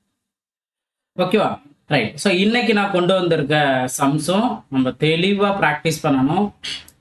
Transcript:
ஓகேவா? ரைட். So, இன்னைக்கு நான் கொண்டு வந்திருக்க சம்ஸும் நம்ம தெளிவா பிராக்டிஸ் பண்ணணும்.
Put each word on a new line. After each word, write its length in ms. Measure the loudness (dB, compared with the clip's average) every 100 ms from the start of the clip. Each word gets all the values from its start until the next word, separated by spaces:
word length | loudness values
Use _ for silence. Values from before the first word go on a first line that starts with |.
| _ _ _ _ _ _ _ _ _ _ _ -4
ஓகேவா? 440 | 0 2 0 -4 -16 _ -2
ரைட். 300 | -2 -2 -2
So, 160 | 0
இன்னைக்கு 420 | 2 2 0 0
நான் 160 | 0 0
கொண்டு 240 | 0 2
வந்திருக்க 760 | 2 2 0 2 2 2 0 -2 0
சம்ஸும் 640 | 0 0 0 0 0 -4 -4
நம்ம 220 | -2 -2
தெளிவா 600 | 0 0 0 0 0 0 0
பிராக்டிஸ் 400 | 0 0 -4 -2
பண்ணணும். 500 | 0 2 2 0 -2 -6 -14 -14 -16 _